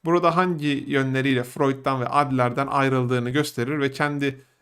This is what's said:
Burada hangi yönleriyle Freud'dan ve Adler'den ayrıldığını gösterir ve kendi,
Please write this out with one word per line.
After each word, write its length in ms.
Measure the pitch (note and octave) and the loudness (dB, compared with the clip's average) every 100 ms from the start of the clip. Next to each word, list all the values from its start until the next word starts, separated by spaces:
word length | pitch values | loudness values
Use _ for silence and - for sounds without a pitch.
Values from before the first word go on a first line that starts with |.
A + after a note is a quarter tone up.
Burada 300 | E3 F3 F3 | 2 2 4
hangi 500 | E3 F#3 D#3+ D3 C#3 C#3 | 2 0 0 -2 -2 0
yönleriyle 560 | C#3+ C3 C3 C3+ B2+ | 0 0 0 2 0
Freud'dan 580 | B2 - C#3 C3+ C#3 C3 | -2 0 0 0 -2 -2
ve 60 | B2 | 0
Adler'den 600 | C#3+ C#3 C3 B2 B2 C#3 | 0 2 2 0 0 -2
ayrıldığını 640 | C#3 C3+ C3 B2 B2+ A#2+ | 0 2 2 2 0 0
gösterir 500 | C#3 D3 - A#2+ D3+ | -2 -2 -4 -4 -2
ve 120 | C#3 | -2
kendi, 540 | C3+ D3 C#3+ C#3 C3 _ _ | -2 -4 0 -4 -4 _ _